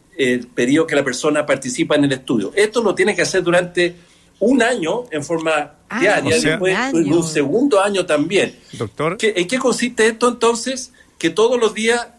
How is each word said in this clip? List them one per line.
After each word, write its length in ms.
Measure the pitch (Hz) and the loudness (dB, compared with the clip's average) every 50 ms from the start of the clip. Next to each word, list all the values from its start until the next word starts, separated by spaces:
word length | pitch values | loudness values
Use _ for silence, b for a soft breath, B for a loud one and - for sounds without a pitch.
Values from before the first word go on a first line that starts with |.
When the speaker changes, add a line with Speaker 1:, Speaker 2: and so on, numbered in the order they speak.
| _ _ _ - | _ _ _ -2
Speaker 1:
el 280 | 139 123 123 123 113 - | 0 0 0 -2 -2 -6
periodo 380 | - - 123 123 143 160 156 | -4 -2 0 2 2 2 2
que 100 | - 151 | 2 2
la 80 | 143 131 | 0 0
persona 420 | 127 123 - - 156 147 151 147 | 0 -2 -4 -2 -2 0 0 0
participa 480 | 147 143 - - 131 123 - 160 - 156 | 0 -2 -2 -2 -6 -4 -4 -2 0 2
en 100 | 147 143 | 2 2
el 80 | 139 139 | 2 0
estudio. 400 | 127 - - 143 110 98 - - | -2 -4 -2 -2 -2 -2 -2 0
Esto 280 | 202 208 208 214 254 226 | 0 0 2 2 0 0
lo 120 | 202 175 | 0 0
tiene 200 | - 185 202 196 | 2 0 0 2
que 80 | 165 160 | 0 -2
hacer 200 | - - 190 170 | 0 0 -2 0
durante 520 | 170 170 175 180 175 - 180 175 175 175 b b b b b b b b - | 2 2 2 2 0 -2 -2 -2 -2 -2 b b b b b b b b -2
un 220 | 196 220 269 262 226 | 0 2 4 4 2
año 420 | 233 254 - 170 156 185 233 247 - | 2 0 -2 -2 -2 -4 -4 -6 -6
en 140 | 156 151 143 | -6 -8 -4
forma 480 | 143 170 165 160 160 160 151 147 - - _ _ - | -4 -4 -2 -2 0 0 0 -2 -4 -8 _ _ -10
Speaker 2:
Ah, 120 | - 220 | -4 0
Speaker 1:
diaria, 360 | - - 202 160 139 143 160 | 2 2 2 2 2 2 0
Speaker 3:
o 40 | 160 | 2
sea 100 | 151 156 156 | 2 2 0
Speaker 1:
después 240 | 160 180 190 190 196 247 262 269 | 0 0 0 0 0 -2 -2 0
Speaker 2:
un 80 | 165 | 0
Speaker 1:
en 60 | 165 | 0
un 60 | 139 151 170 | 2 2 0
Speaker 2:
año. 40 | 165 | 0
Speaker 1:
segundo 580 | 165 - 156 143 139 156 220 277 285 247 196 | 0 -2 -2 0 0 0 2 2 4 4 4
año 240 | 190 208 202 190 175 | 2 2 0 -2 -2
también. 540 | 180 156 147 147 165 202 185 127 110 - - - - - | 0 0 0 0 0 0 0 0 0 -4 -10 -20 -16 -10
Speaker 3:
Doctor. 440 | 123 120 104 - - 143 160 170 | -8 -8 -8 -6 -4 -4 -4 -4
Speaker 1:
¿Qué, 180 | 226 - 220 - | -2 -2 -2 0
en 100 | 180 175 | -2 -4
qué 120 | 175 254 262 | -2 -2 -2
consiste 480 | 254 254 226 233 240 240 240 - 220 226 | 0 0 0 0 -2 -4 0 2 0 0
esto 200 | 226 226 240 247 | 2 2 0 0
entonces? 640 | 240 - - 233 233 226 - 254 262 254 - - b b b b b | 0 2 2 2 2 0 -4 -6 -8 -8 -10 -16 b b b b b
Que 140 | b - 165 | b -4 -2
todos 280 | 165 185 214 233 262 240 | 2 2 2 2 2 2
los 120 | 233 208 - | 0 0 0
días 340 | 208 220 226 233 240 233 - - | 0 -2 0 0 0 -2 -6 -10